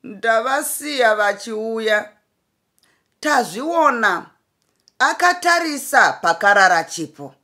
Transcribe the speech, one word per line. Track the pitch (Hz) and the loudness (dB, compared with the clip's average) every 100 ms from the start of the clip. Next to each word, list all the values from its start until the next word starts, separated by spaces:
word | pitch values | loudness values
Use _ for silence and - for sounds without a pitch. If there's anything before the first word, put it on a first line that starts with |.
"Ndavasiya | 247 202 226 226 247 277 294 - 285 285 233 | -18 -8 0 0 0 -4 -4 -8 -8 0 2
vachiuya." | 214 202 202 - 214 220 226 220 208 208 _ _ _ _ _ _ _ _ _ _ _ | 2 0 -2 -8 -8 -6 -4 -2 -2 -2 _ _ _ _ _ _ _ _ _ _ _
Tazviona. | 302 285 202 185 302 339 302 240 214 170 156 _ _ _ _ _ _ _ | 0 0 0 -6 -4 2 2 2 0 0 -6 _ _ _ _ _ _ _
Akatarisa | 269 339 349 349 349 339 330 285 - 262 185 | -2 2 2 2 0 0 0 -6 0 2 2
pakarara | 135 175 170 202 202 190 170 | 2 -2 2 4 4 4 2
Chipo. | 160 - 151 - 143 _ | -2 -8 -12 -12 -20 _